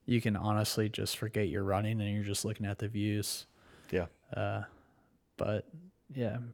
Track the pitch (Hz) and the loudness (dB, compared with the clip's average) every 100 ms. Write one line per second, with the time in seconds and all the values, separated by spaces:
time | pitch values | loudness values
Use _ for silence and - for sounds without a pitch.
0 | - 120 110 98 107 107 110 - 107 - | 2 2 4 2 2 2 2 2 0 0
1 | 107 - 107 104 98 98 98 98 107 110 | -2 -2 -2 0 0 0 2 2 2 0
2 | 104 104 101 98 107 107 101 101 104 104 | 0 0 0 -2 -2 -2 -2 -2 -4 0
3 | 104 104 101 - - _ - - - 92 | 0 0 -2 -6 -10 _ -20 -20 -2 -2
4 | 85 - _ 101 101 104 104 - - _ | -2 -8 _ -4 -2 -2 -6 -14 -20 _
5 | _ _ _ - 98 104 - 165 180 _ | _ _ _ -4 0 0 -4 -14 -18 _
6 | - 135 117 120 120 | -12 -2 -2 -2 -6